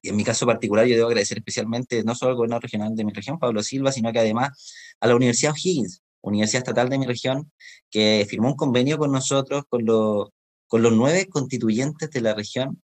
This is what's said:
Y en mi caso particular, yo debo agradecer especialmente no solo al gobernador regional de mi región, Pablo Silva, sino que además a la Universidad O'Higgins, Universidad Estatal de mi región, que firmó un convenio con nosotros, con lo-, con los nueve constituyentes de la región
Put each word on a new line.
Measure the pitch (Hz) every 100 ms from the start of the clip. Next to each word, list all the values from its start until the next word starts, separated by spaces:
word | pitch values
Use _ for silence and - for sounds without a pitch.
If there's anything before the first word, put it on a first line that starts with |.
Y | -
en | 104
mi |
caso | 107 113 123
particular, | 117 107 104 123
yo | 117
debo | 117
agradecer | 117 98 -
especialmente | 110 - 110 117 123 117
no | 107
solo | 123 127
al | 123
gobernador | 113 117
regional | 113 107 107 110
de | 107
mi |
región, | 101 101 165
Pablo | 123 107
Silva, | 104 135 135
sino | 127 113
que | 117
además | 110 113 135 - - - - _
a | 117
la | 123
Universidad | 127 120 147
O'Higgins, | 143 185 165 - - _ _
Universidad | 98 104 107 127
Estatal | 123 117 123
de | 135
mi | 127
región, | 120 131 131 - _ - - _
que | 107 107 107 101
firmó | 98 120
un | 143
convenio | 147 123 131 151
con | 147
nosotros, | 135 123 139 135 139 -
con | 123 113
lo-, | 113 110 104 - _ _ _ _
con | 113
los | 117
nueve | 110 131 175 190
constituyentes | 151 127 127 113 110 139 147 156
de | 135
la | 110 107
región | 104 127 135 -